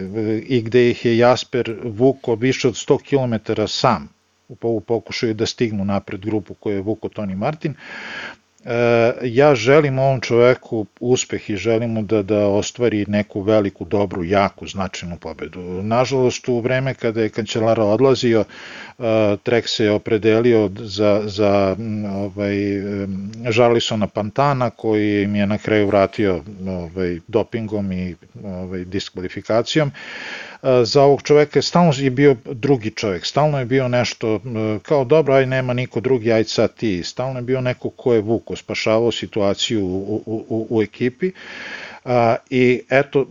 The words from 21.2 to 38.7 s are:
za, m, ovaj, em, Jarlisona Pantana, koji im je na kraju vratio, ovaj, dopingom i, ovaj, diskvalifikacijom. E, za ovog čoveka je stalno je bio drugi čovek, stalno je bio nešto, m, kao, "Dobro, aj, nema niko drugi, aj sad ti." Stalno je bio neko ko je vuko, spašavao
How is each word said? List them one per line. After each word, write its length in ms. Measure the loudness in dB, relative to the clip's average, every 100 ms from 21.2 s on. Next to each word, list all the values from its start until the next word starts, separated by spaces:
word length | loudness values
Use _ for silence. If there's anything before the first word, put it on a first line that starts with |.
| 0
za, 500 | 0 2 4 2 -2
m, 260 | -6 -6 -6
ovaj, 720 | -6 -6 -4 -2 -2 -2 -2
em, 540 | -4 -6 -6 -8 -10 -8 -4 2
Jarlisona 500 | 4 4 0 -2 -2
Pantana, 640 | -4 -6 0 0 0 -4
koji 540 | -4 -2 0 2 0
im 120 | 0 0
je 120 | 0
na 100 | -2
kraju 300 | 0 0 2
vratio, 540 | 4 2 2 0 -2 -6 -12 -8
ovaj, 520 | -8 -8 -4 -4 -4 -2
dopingom 640 | -2 -2 -6 -6 -4 -4
i, 240 | -4 -6 -8 -18 -16
ovaj, 420 | -12 -10 -8 -8 -6
diskvalifikacijom. 1080 | -6 -8 -10 -10 -10 -2 -2 0 0 -2 -4 -16 -16 -14 -14 -16 -6 2
E, 200 | 4 4
za 180 | 4
ovog 180 | 6 4
čoveka 380 | 4 4 4 2
je 40 |
stalno 300 | 2 4 4 2
je 120 | 0
bio 260 | 4 4 4 -2
drugi 460 | -4 0 0 0
čovek, 340 | -4 -4 -4 -2
stalno 340 | 0 0 0
je 60 | -2
bio 220 | 0 0
nešto, 520 | 0 -2 -4 -4 -4 -4
m, 340 | -4 -4 -4
kao, 240 | 0 0
"Dobro, 300 | 4 2 4
aj, 120 | 2 2
nema 280 | -2 -2
niko 260 | -4 -4 -4
drugi, 340 | 0 0 2
aj 100 | 2
sad 300 | 2 0 0
ti." 300 | 0 -4 -2
Stalno 360 | -6 -8 -8 -6
je 40 |
bio 180 | -4 -2
neko 280 | -2 -4 -8
ko 240 | -4 2
je 80 | 2
vuko, 340 | 2 -2 -4 -12
spašavao 560 | -8